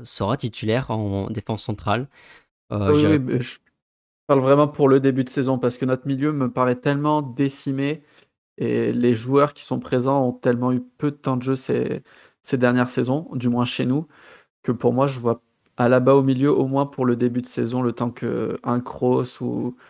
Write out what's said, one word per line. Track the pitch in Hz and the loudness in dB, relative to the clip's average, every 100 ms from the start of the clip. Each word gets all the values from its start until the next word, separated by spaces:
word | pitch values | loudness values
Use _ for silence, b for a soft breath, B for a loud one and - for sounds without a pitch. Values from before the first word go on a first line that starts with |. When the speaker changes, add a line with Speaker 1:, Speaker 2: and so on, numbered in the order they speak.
Speaker 1:
sera | 120 - 101 123 | -14 -6 -4 -2
titulaire | 117 - 110 120 131 | -4 -4 -2 -2 -2
en | 110 104 98 98 | -4 -2 -4 -4
défense | 101 - 107 | -6 -6 -6
centrale. | - 104 107 110 135 B B B B _ - | -6 -6 -2 -2 -4 B B B B _ -8
Euh, | 104 98 | -2 2
Speaker 2:
Oui, | 147 | 4
Speaker 1:
j'irais | 151 151 | 4 2
Speaker 2:
oui, | |
mais | 127 123 | 0 -4
je | 120 - _ _ _ _ _ _ - | -4 -12 _ _ _ _ _ _ 2
parle | 139 | 4
vraiment | 131 143 147 | 6 4 4
pour | 147 135 | 4 4
le | 135 | 6
début | 135 131 | 4 0
de | 127 | -2
saison | 147 131 127 | -2 0 0
parce | 123 - | -2 0
que | |
notre | 131 127 143 | -2 -2 -2
milieu | 135 151 | -2 -2
me | 147 127 | 0 -2
paraît | 127 127 123 | 0 0 0
tellement | 147 143 147 151 | 0 0 0 0
décimé | 135 123 139 - 143 135 143 156 b b b _ _ - | -2 -2 -2 -2 -6 -4 -4 -6 b b b _ _ -6
et | 120 117 117 | -2 0 0
les | 120 120 | 2 2
joueurs | 110 123 139 143 | 2 2 2 2
qui | - | -2
sont | - 127 | -8 -6
présents | - 127 131 139 | -2 -2 0 0
ont | 127 | 0
tellement | 123 131 120 127 | 0 0 0 0
eu | 127 | -2
peu | - - 147 | -4 -6 -6
de | 143 | -4
temps | 139 127 | -4 -2
de | |
jeu | 127 131 | -2 -4
ces, | - 120 131 - - b b b | -2 -2 -2 -6 -10 b b b
ces | - 131 | -4 2
dernières | 123 123 123 | 2 2 0
saisons, | 131 123 147 170 | 0 -2 -2 -4
du | 131 120 | -4 0
moins | 120 | 0
chez | 123 - 127 | 0 0 0
nous, | 143 160 B B B B _ | -2 -4 B B B B _
que | - | -6
pour | 117 123 | 0 0
moi, | 123 139 | 2 0
je | 131 | 0
vois | 117 120 _ _ _ - | -2 -2 _ _ _ 0
Alaba | 123 127 127 139 | 4 4 6 6
au | |
milieu, | 135 127 143 | 4 2 2
au | 135 135 | 2 2
moins | 135 139 | 0 -2
pour | - 123 | 0 0
le | |
début | 120 123 123 | 2 0 -2
de | 120 | -6
saison, | - 117 127 | -4 -4 -2
le | 123 | -2
temps | 120 120 | -2 -4
que | - 117 120 113 - | -4 -6 -4 -4 -6
un | 127 123 | -2 -2
Kroos | 123 - 127 127 123 - | -4 -2 0 0 -2 -6
ou, | 120 120 123 - | -6 -4 -6 -8